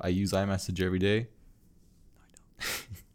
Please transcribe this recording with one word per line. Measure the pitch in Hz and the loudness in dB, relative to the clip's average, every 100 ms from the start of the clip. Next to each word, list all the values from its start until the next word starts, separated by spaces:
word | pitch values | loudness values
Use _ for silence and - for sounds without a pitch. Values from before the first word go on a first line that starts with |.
I | 92 | 0
use | 92 98 | 0 2
iMessage | 95 98 98 - 90 | 0 0 -2 -2 -2
every | 90 92 | 0 2
day. | 98 107 120 - - - - - - - - - - - - - | 4 2 0 -10 -20 -20 -20 -20 -20 -20 -20 -20 -20 -20 -20 -10
<laughs> | - - - - - | -6 -6 -8 -16 -18